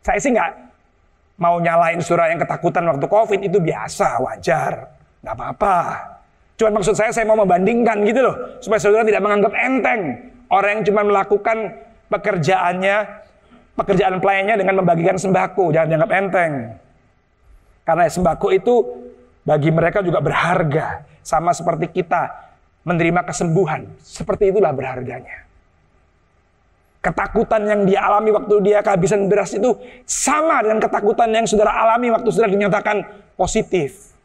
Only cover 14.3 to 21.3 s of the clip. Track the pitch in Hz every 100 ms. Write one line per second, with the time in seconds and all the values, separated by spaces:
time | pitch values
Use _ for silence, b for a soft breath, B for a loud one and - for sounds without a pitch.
14.3 | 196 196 220 185 190 175 170 175 190 190
15.3 | 185 190 - 175 156 160 156 160 180 196
16.3 | 185 165 139 113 107 _ _ _ _ _
17.3 | _ _ - _ _ - 165 165 175 175
18.3 | 160 196 190 220 240 - - - - _
19.3 | _ - 151 151 165 165 208 180 160 151
20.3 | - 165 185 165 151 - - b b -